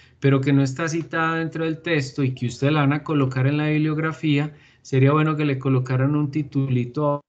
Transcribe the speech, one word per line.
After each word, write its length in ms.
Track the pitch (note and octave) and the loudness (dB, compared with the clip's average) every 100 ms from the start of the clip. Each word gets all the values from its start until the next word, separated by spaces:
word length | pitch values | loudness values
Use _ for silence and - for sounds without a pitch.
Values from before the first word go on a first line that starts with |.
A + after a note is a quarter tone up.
| - _ | -20 _
pero 200 | C#3 C#3 | 2 2
que 120 | C3 | 4
no 100 | C#3 | 2
está 240 | C3+ C3 E3 | 2 -2 -4
citada 480 | D#3+ D#3 E3 D#3+ E3 | -4 -4 -2 -2 -2
dentro 280 | E3 D#3+ E3 | -4 -4 -4
del 160 | D#3+ | -4
texto 420 | F3 D#3+ C3 - | -2 -2 -2 -2
y 100 | C3+ | -2
que 140 | B2+ A#2+ | -2 -6
usted 240 | - C#3 | -2 0
la 100 | D#3 | 2
van 120 | C#3 | 2
a 100 | D3 | 0
colocar 420 | D3 D3+ C3+ C3 C3 | -2 0 0 0 0
en 100 | D3 | 0
la 100 | D3+ | 0
bibliografía, 880 | D3+ D#3 D3+ D#3+ D#3 D#3+ C#3+ D3+ - - _ | 0 0 -2 -4 -4 0 0 0 -6 -20 _
sería 300 | - C3+ C3+ | -2 2 4
bueno 240 | D3+ D#3 D3+ | 4 2 0
que 100 | D3+ | 0
le 140 | C3+ | -2
colocaran 560 | C3+ C3 B2+ B2+ C3+ D3 | 0 0 0 0 0 0
un 160 | D3 | 0
titulito 920 | D3+ C#3 C#3+ C3+ B2 A#2+ D3 D3 C#3+ | -2 -4 -2 0 0 -2 -2 -2 -2